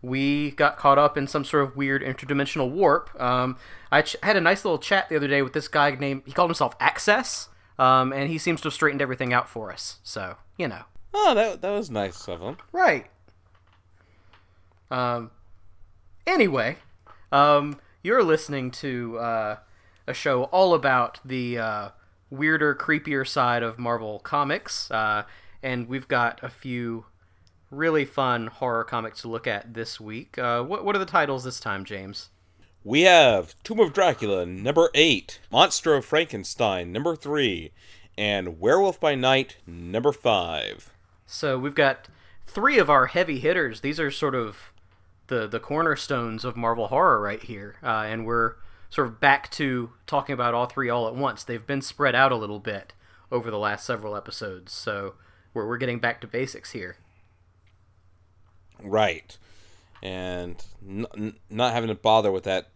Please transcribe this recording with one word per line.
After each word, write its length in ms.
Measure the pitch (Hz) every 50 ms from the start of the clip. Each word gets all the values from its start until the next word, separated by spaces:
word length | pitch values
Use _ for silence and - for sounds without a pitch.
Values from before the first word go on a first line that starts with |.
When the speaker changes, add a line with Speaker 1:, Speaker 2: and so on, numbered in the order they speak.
| -
Speaker 1:
we 480 | 123 127 135 135 139 143 147 147 147
got 260 | - - 151 143 -
caught 220 | - - 143 139 139
up 180 | 147 147 -
in 100 | 151 139
some 200 | 135 - 156 139
sort 160 | - - 151 139
of 140 | 135 123
weird 260 | 135 139 135 135 135 -
interdimensional 680 | 131 131 - - 131 143 139 139 135 - 160 135 123
warp. 480 | 135 180 196 165 143 170 170 - - -
Um, 380 | 131 123 127 127 127 131 127 127 - - - - - -
I 120 | - 143 156
ch-, 140 | - - - -
had 140 | 190 214
a 40 | 196 165
nice 240 | 165 190 196 -
little 120 | 208 170 151
chat 300 | - - 202 190 - -
the 80 | 165
other 120 | 151 143 139
day 120 | 139 139
with 140 | 139 127 -
this 140 | 156 - -
guy 240 | - 151 143 143 139
named, 320 | 131 143 139 135 139 -
he 60 | - -
called 180 | - 180 170
himself 260 | 165 - 151 120 - -
Access, 720 | - 156 - - - - 208 226 254 - - - - - - _ _ _ _ -
um, 340 | 131 127 131 131 131 131 135
and 160 | 139 139 147
he 80 | 160
seems 240 | 156 - 175 170 156
to 60 | -
have 80 | 160 -
straightened 260 | - - 151 139 143
everything 320 | 143 131 127 123 139 123 123
out 160 | 123 127 -
for 240 | - 120 110 98 87
us. 280 | - - - - - _
So, 340 | - - - 98 92 85 - - - _ -
you 100 | 180 135
know. 140 | 104 82 - - _ - - - -
Speaker 2:
Oh, 200 | 403 427 370 262
that, 280 | 202 220 226 190 - -
that 80 | 190
was 200 | 208 208 226 156
nice 380 | - 107 101 98 90 - - -
of 140 | 90 85 85
him. 160 | 107 147 - - _
Speaker 1:
Right. 360 | - 339 370 339 - - - - _ _ _ _ _ _ _ _ _ _ _ _ _ _ _ _ _ _ _ _ _ _ _ - - _ _ _ _ _ _ _ _ _ _ _
Um, 400 | 131 127 127 120 120 120 117 117 _ - - - - - - - - - - - - _ _ - - - -
anyway, 500 | - 370 349 233 190 147 131 107 117 160 - - - - - _ - - - - _ -
um, 480 | 139 143 147 147 147 143 147 143 - _ _ _ _ _
you're 200 | 175 226 262 220
listening 480 | 165 156 156 - - 143 139 127 127 123
to, 460 | - - 143 127 123 120 117 113 113
uh, 380 | 117 117 113 113 107 107 107 107 - _ - _ _ _ _ _ _
a 60 | - 127
show 320 | - - 151 135 127 127
all 300 | - - 185 190 185 170
about 440 | 156 131 139 131 127 123 117 - - _
the, 340 | 135 127 131 123 120 120 117
uh, 300 | 113 113 107 104 104 101 - - _ _ _ _ _ _
weirder, 440 | 139 135 147 156 160 156 151 147 139
creepier 520 | 139 - - 156 147 147 156 147 135 135
side 360 | - - 147 127 123 120 120 117
of 160 | 117 110 113
Marvel 400 | 120 117 117 113 110 107 107 101
Comics, 720 | - - - 147 147 139 151 202 - - - - - -
uh, 340 | - 110 110 107 107 104 104 - - - - - - - -
and 260 | 135 127 123 120 117
we've 200 | 127 135 131 _
got 340 | 143 123 120 117 117 - -
a 80 | 131
few 560 | - - - 131 123 123 120 117 113 113 110 _ _ _ _ _ _ _ _ _ _ _ _ _
really 340 | 139 139 156 165 160 156 139
fun 440 | 131 - - 135 127 123 117 113 110
horror 360 | - - - 127 117 113 113
comics 380 | - - 120 113 110 - - -
to 60 | 120
look 180 | 113 113 -
at 260 | 131 110 101 104 117 117
this 260 | 117 113 110 - -
week. 380 | 110 107 107 117 - _ -
Uh, 260 | - 127 120 120 120 123
what, 220 | 143 190 208 -
what 100 | 202 202
are 60 | 202
the 60 | 190
titles 360 | - - 180 151 139 135 131 123
this 160 | 127 127 -
time, 280 | - 113 101 95 95
James? 420 | - 107 98 95 95 101 - - - _ _ _ _ _ _ - _ _ _ -
Speaker 2:
We 180 | 101 117 147 170
have 520 | 185 180 170 151 127 110 95 87 - - _ _
Tomb 180 | - 226 214
of 140 | 220 170 135
Dracula, 500 | - 190 175 135 - - 104 98 92 87
number 460 | 87 90 92 101 123 147 160 165 165 -
eight, 460 | 139 156 165 135 92 - - - - - -
Monster 440 | - 123 170 190 - - - 165 156
of 100 | 139 123
Frankenstein, 880 | - - 156 170 - - 104 92 - - - 123 107 95 90 87 87 90
number 240 | 110 147 165 165
three, 560 | 151 - 143 147 151 139 117 95 82 80 73 - - - - - - - - -
and 440 | - 104 104 104 98 92 90 85 80
Werewolf 400 | 87 110 143 185 196 196 180 -
by 140 | - 156 143
Night, 420 | 135 127 131 135 135 135 - - - -
number 460 | - 85 85 85 87 92 110 123 147 135
five. 800 | - - 123 110 98 87 85 82 76 60 50 50 50 - - - _ _ _ _ _ _ _
Speaker 1:
So 280 | - - - 147 131 127
we've 160 | 127 143 139
got 340 | 151 147 135 131 - - - - - - - - - -
three 320 | - - - 208 269 294 240
of 100 | 180 147
our 200 | 147 135 127 123
heavy 300 | - 175 185 165 147 127
hitters. 440 | 110 147 180 185 156 127 110 107 -
These 180 | 139 151 156
are 100 | 160 143
sort 240 | 139 - - 143 127
of 380 | 127 117 107 98 - - - _ - _ _ _ _ _ _ _ _ _
the, 200 | - 131 120 110
the 140 | 104 101 117
cornerstones 840 | - - 147 151 165 165 147 - - - 147 127 120 117 113 113 110
of 140 | 127 113
Marvel 300 | 117 120 113 117 117 113
horror 340 | 98 120 139 180 185 135 110
right 220 | 104 101 104 107 -
here, 340 | - 120 98 101 104 - - -
uh, 220 | 131 113 110 107
and 180 | 107 110 113 113
we're 300 | 110 117 117 113 113 - - - - - - - -
sort 200 | - - 143 120
of 120 | 110 -
back 300 | - 139 139 139 - -
to 420 | - - 156 139 127 123 120 117 - _ _
talking 260 | - - 143 139 - 143
about 220 | 123 123 120 117
all 100 | 117 123
three 240 | 123 - - 131 120
all 180 | 117 120 120
at 80 | 113 117
once. 300 | 127 139 131 113 - -
They've 220 | - 120 117 110
been 160 | - 139 139 131
spread 320 | - - - 147 135 120
out 180 | 123 135 135 127
a 40 |
little 240 | 117 107 101 104 107
bit 340 | 101 110 104 98 - _ - _ _ - - - _ _
over 200 | - 123 113 117
the 80 | 107 104
last 260 | 104 104 104 101 -
several 320 | - 123 110 104 107 104
episodes, 560 | 101 98 - - - 110 104 92 90 90 92 -
so 440 | - - - 104 101 98 98 - _ - _ - _ _ _ _
we're, 140 | 117 104
we're 100 | 110 120
getting 220 | 120 131 123 120 120
back 240 | - 117 120 - -
to 40 |
basics 460 | 107 - 120 131 131 - - - - -
here. 240 | 117 92 90 87 _ _ _ _ _ _ _ _ _ _ _ _ _ _ _ _ _ _ _ _ _ _ _ _ _ _ _ _ _ - _ _ - _ _ _ _ -
Speaker 2:
Right. 540 | 101 98 107 107 98 82 80 - _ - - - _ - - - - - - _ _ - - -
And 640 | 95 92 92 92 92 90 90 87 87 85 - - - - - -
n-, 240 | 98 95 101 117 - -
n-, 220 | 107 107 110 104 - - -
not 240 | 104 107 123 127 117
having 140 | 120 113 113
to 60 | 107
bother 380 | 104 - 110 110 113 104 104 95
with 120 | 92 -
that 260 | 101 95 92 - _ _